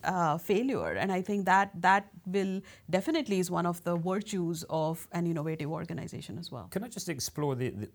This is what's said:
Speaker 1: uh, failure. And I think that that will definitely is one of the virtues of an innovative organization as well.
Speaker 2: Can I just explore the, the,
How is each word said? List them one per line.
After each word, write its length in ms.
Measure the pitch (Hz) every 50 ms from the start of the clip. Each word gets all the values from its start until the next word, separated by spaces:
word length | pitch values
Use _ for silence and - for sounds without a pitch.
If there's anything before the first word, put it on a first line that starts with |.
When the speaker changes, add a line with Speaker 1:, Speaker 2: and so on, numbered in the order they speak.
| -
Speaker 1:
uh, 340 | - 185 180 170 160 147 170
failure. 540 | - - 208 196 247 269 254 143 80 82 78
And 180 | 95 123 196 190
I 80 | 180 185
think 240 | - 208 202 190
that 240 | 190 190 190 196 202 - 165
that 280 | 170 185 190 202 196 - - - -
will 340 | 185 180 196 190 196 190 196 - - - - - -
definitely 500 | 160 185 190 - 311 330 269 208 196 185
is 100 | 180 175
one 160 | 180 170 170
of 160 | 175 170 170 -
the 140 | 175 175
virtues 680 | 170 165 185 185 208 208 208 - 190 175 165 170 160 165 -
of 380 | - 160 156 156 165 165 - - -
an 140 | 170 170
innovative 440 | 170 165 160 147 160 160 160 151 143
organization 680 | 160 160 175 170 170 165 165 170 - - 151 - - -
as 140 | 170 - -
well. 160 | 123 90 92
Speaker 2:
Can 140 | - 190 220
I 40 | 247
just 200 | - 196 - 175
explore 480 | 165 131 - - - - 147 143 135
the, 140 | 120 127 120
the, 180 | - 101 107 - -